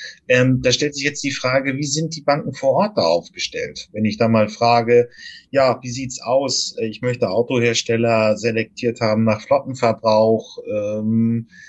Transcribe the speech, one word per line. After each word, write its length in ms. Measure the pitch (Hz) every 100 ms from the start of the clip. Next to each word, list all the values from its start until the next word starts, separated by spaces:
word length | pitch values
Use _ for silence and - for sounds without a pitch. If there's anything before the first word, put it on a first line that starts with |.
| - - -
Ähm, 340 | 127 131 127
da 100 | 127
stellt 240 | 127 147 143
sich 80 |
jetzt 200 | 143 143
die 80 | 143
Frage, 440 | 135 127 135 135 135
wie 60 |
sind 320 | 147 151 160 -
die 60 |
Banken 320 | - 143 -
vor 180 | 127 135
Ort 260 | 139 214 160
da 60 |
aufgestellt? 840 | 82 85 - - - 80 76 73 -
Wenn 140 | 107 107
ich 120 | 107
da 100 | 113
mal 200 | 113 107
frage, 640 | - 117 120 117 120 120 - - - _
ja, 260 | 135 131 113
wie 80 | 123
sieht's 300 | 123 127 -
aus? 540 | 117 135 135 - - -
Ich 220 | 113 107
möchte 280 | 123 120 101
Autohersteller 1080 | 101 120 127 117 113 - 113 117 113 107 101
selektiert 640 | 113 110 107 - 120 113
haben 220 | 110 107
nach 180 | 110 104
Flottenverbrauch. 1160 | - 139 135 131 117 110 110 107 110 110 - - -
Ähm, 840 | 107 104 107 110 113 113 117 113 -